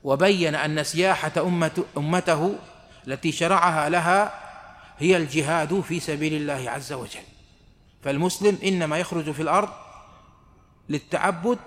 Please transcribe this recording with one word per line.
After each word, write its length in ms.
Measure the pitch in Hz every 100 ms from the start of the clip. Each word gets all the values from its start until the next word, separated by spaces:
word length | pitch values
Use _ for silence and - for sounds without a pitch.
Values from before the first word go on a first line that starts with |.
وبين 520 | 143 139 185 196 165 151
أن 280 | 151 156
سياحة 480 | 147 160 185 175 156 170
أمة-، 600 | 170 175 160 - - -
أمته 580 | 147 180 175 156 175 202 - - - - -
التي 240 | 131 165
شرعها 580 | - 170 190 175 160 147
لها 440 | 175 165 190 208 - - - - - - -
هي 180 | 160 185
الجهاد 640 | 151 143 143 165 151 190
في 180 | 170 165
سبيل 340 | 156 147 156
الله 360 | 156 147 139 123
عز 240 | 127 131
وجل. 300 | 143 113 - - - - _ - _ _ _
فالمسلم 540 | 139 143 180 - 202 190
إنما 340 | 196 190 156 156
يخرج 340 | 180 170 151
في 100 | 143
الأرض 280 | 160 175 202 - - - - - - _ _ _ _ _ -
للتعبد 680 | 147 - 170 190 175 196 247